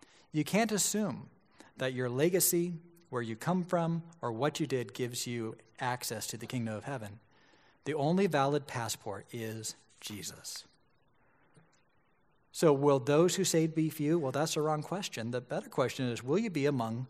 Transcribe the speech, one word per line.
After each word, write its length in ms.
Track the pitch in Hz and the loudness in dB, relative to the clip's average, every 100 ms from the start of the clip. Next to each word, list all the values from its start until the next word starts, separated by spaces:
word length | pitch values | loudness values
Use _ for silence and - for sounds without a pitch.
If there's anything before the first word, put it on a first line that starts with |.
| - - - | -20 -20 -6
You 140 | 151 147 | -4 2
can't 260 | 196 226 | 2 4
assume 560 | 208 - 208 202 110 - - _ - - - | 2 0 0 -2 -4 -10 -20 _ -20 -20 -4
that 160 | 131 | -2
your 180 | 127 127 | 0 -2
legacy, 680 | 127 165 180 - 175 175 165 - - - | 2 4 4 4 2 0 -4 -12 -20 -8
where 120 | 123 | -4
you 140 | 113 113 | -4 -4
come 300 | 165 185 175 | 0 0 2
from, 380 | 175 165 165 - - | 0 2 -2 -6 -8
or 100 | 120 | -6
what 300 | 113 143 147 | 0 0 0
you 60 | 147 | -2
did 260 | 131 117 | -2 -2
gives 340 | - 123 120 123 | -4 -4 -4 -6
you 300 | 120 113 - - - | -4 -6 -8 -16 -6
access 460 | 127 - - 110 - | -4 -2 -4 -6 -6
to 100 | 113 | -8
the 100 | 113 | -6
kingdom 260 | 127 113 | -4 -4
of 120 | 107 131 | -4 -6
heaven. 340 | 135 104 101 - _ _ _ _ _ - | -8 -10 -14 -20 _ _ _ _ _ -4
The 80 | |
only 340 | 151 147 180 196 | 0 2 4 4
valid 400 | 147 139 147 135 | 4 2 2 -2
passport 580 | 123 113 - - 98 - | -4 -4 -6 -8 -10 -10
is 440 | 120 110 110 107 - _ - | -8 -6 -6 -8 -12 _ -18
Jesus. 640 | - 104 85 - - - - _ _ _ _ _ _ _ _ - - _ _ _ _ _ _ _ _ | -12 -10 -10 -12 -12 -12 -14 _ _ _ _ _ _ _ _ -20 -20 _ _ _ _ _ _ _ _
So 220 | - 170 | 4 6
will 260 | 139 143 139 | 6 6 4
those 360 | 127 147 175 185 | 6 6 6 4
who 80 | |
saved 320 | 175 165 160 160 | 2 2 2 2
be 140 | 156 | 0
few? 280 | - 147 170 | 0 0 2
Well, 140 | 131 | 0
that's 240 | 131 160 160 | 0 0 0
the 60 | |
wrong 200 | 151 151 | 0 -2
question. 500 | 147 185 - - 113 | -4 -6 -6 -6 -4
The 100 | 123 | -4
better 280 | - 156 - | -4 -6 -4
question 380 | - 123 - 127 | 0 0 0 -2
is, 160 | 113 | -2
will 160 | 120 175 | 0 0
you 100 | 233 | 0
be 160 | 156 143 | 0 0
among 420 | 139 113 117 131 | 2 -2 -4 -8